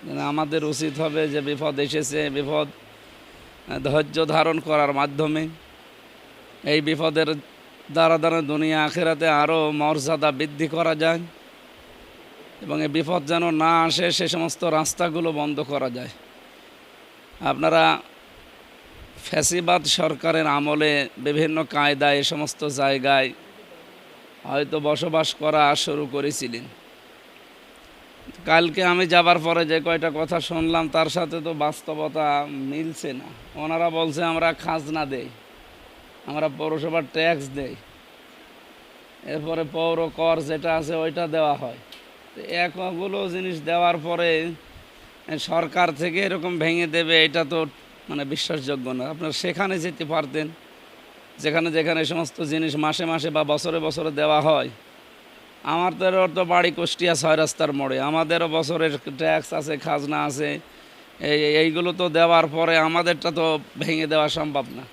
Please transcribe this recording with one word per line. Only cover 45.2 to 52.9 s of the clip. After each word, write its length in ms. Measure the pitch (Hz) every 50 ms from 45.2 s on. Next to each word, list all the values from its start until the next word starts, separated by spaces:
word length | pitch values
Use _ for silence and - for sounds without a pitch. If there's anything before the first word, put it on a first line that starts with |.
| - - 156 151
সরকার 540 | - - 170 165 165 156 - 185 175 170 156
থেকে 260 | 139 160 180 160 180
এরকম 400 | 196 196 180 185 151 180 180 165
ভেঙে 280 | 156 165 165 170 170 160
দেবে, 380 | 151 165 170 160 165 160 156
এটা 200 | 160 139 170 165 139
তো, 160 | 160 165 160 147 - - - - - - - -
মানে, 160 | 151 143 143
বিশ্বাসযোগ্য 640 | 139 143 143 - - 170 156 135 131 143 135 127 127
না। 200 | 127 127 123 139
আপনারা 220 | 160 151 165 156
সেখানে 480 | 143 - - 180 170 156 196 190 190 180
যেতে 260 | 156 180 160 - 170
পারতেন, 420 | 143 156 160 156 135 135 156 156 160 160 - - - - - - - - - - - - - - - - -
যেখানে, 320 | 151 156 151 165 165 170
যেখানে 280 | 156 160 160 160 165 160
এই 60 | 160
সমস্ত 360 | 139 170 165 165 143 - -
জিনিস 340 | 170 147 151 160 160 160 139
মাসে 300 | 156 151 151